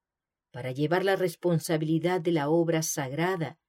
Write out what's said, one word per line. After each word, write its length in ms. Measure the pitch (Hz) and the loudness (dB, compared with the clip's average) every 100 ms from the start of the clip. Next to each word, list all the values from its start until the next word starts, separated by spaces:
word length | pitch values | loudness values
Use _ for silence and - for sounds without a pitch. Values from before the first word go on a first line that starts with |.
| _ _ _ _ _ | _ _ _ _ _
para 200 | 131 123 | -10 -6
llevar 340 | 127 151 180 190 | -2 0 2 2
la 100 | 190 | 2
responsabilidad 1040 | 185 165 175 165 - 160 156 160 165 180 | 0 0 0 0 0 -2 0 0 0 0
de 100 | 170 | 0
la 180 | 165 143 | 0 2
obra 320 | 165 165 160 | 2 2 0
sagrada 800 | 156 - 131 143 175 185 143 - | -2 -4 -4 -2 -2 -2 -4 -8